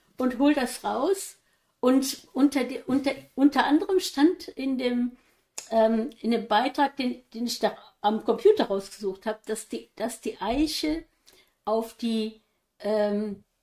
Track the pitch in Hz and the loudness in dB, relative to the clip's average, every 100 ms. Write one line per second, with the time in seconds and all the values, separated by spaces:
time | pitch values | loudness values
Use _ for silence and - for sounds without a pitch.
0 | _ - 254 240 285 294 247 - 208 214 | _ -4 -2 2 2 2 -2 -4 -4 -2
1 | 311 392 - - _ _ _ _ 254 269 | 0 0 -4 -16 _ _ _ _ 2 2
2 | 254 - - - 285 277 240 262 - 269 | 0 -6 -8 0 2 2 -4 -6 -2 -2
3 | 269 262 - - 285 269 - 302 403 370 | 0 -4 -8 2 4 4 4 2 2 0
4 | - 277 311 359 - - 269 254 247 247 | 0 4 4 2 -8 -8 -4 -2 -2 0
5 | 240 - _ _ _ - - 220 220 226 | -2 -6 _ _ _ -20 -2 2 4 2
6 | 226 - 220 233 208 208 269 294 277 - | -2 -4 -2 -2 2 2 2 0 -2 -2
7 | 247 240 - 226 240 - 208 - - _ | -6 -6 -12 -8 -8 -2 -2 -4 -16 _
8 | 208 214 - 214 403 427 - 196 - - | -2 0 0 4 6 6 2 -2 -6 -8
9 | 202 185 220 214 - 220 - 226 - - | -8 -6 -6 -8 -8 -10 -8 -12 -12 -8
10 | 226 - 214 - 196 262 302 - 311 320 | -8 -8 -10 -6 -2 0 -2 -2 -4 -4
11 | - _ _ _ _ _ - 220 226 - | -8 _ _ _ _ _ -4 -2 -2 -6
12 | 233 226 214 214 _ _ _ _ 202 214 | -4 -2 -4 -8 _ _ _ _ -2 0
13 | 208 208 214 196 _ _ | 0 -2 -4 -10 _ _